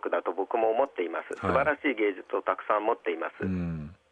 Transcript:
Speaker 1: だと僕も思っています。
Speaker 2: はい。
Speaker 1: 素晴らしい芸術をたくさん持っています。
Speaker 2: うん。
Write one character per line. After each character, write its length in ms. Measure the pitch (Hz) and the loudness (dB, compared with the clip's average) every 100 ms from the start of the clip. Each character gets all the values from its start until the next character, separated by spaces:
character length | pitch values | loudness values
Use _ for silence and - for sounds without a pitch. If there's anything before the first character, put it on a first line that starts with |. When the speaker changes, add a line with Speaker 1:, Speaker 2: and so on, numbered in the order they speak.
| - | 0
Speaker 1:
だ 140 | - | 0
と 80 | - | -2
僕 260 | 90 95 117 | -2 -2 2
も 140 | 110 | 2
思 140 | 113 135 | 4 0
っ 40 | |
て 120 | - | 0
い 60 | 85 | -4
ま 100 | 82 - | -4 -8
す。 80 | - | -4
Speaker 2:
は 80 | 95 | 2
い。 0 | |
Speaker 1:
素 80 | 127 | 4
晴 60 | 143 | 4
ら 100 | 143 | 2
し 80 | 151 | 0
い 20 | |
芸 220 | 113 104 92 | 2 0 0
術 80 | - | -4
を 80 | 98 | -2
た 140 | 95 95 | 0 -2
く 80 | - | 0
さ 140 | 107 | 2
ん 60 | 107 | 2
持 80 | |
っ 40 | 117 | 0
て 140 | - | -2
い 60 | 82 | -4
ま 120 | 87 - | -6 -6
す。 60 | |
Speaker 2:
う 20 | 95 | -4
ん。 480 | 90 85 82 76 90 _ | -2 -2 -4 -8 -14 _